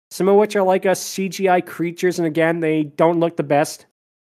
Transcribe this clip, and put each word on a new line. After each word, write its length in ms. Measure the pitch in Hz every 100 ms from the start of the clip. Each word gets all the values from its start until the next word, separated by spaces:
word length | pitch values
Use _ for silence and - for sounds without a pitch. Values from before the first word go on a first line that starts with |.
| _
some 200 | - 185
of 60 | 202
which 200 | 214 208
are 80 |
like, 220 | 185 190 190
uh, 80 | 185
C 320 | - - 190
G 220 | 165 190
I 100 | 180
creatures, 560 | 175 - 165 170 180 175
and 80 | 170
again, 320 | 156 160 170
they 220 | 160 156
don't 360 | 151 - 165 170
look 160 | 165 170
the 80 |
best. 440 | 143 147 156 - _ _ _ _ _